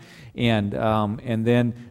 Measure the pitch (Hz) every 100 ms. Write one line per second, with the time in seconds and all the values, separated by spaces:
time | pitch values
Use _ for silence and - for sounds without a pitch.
0 | - - - - 120 110 101 - 113 110
1 | 107 110 123 113 113 120 120 120 -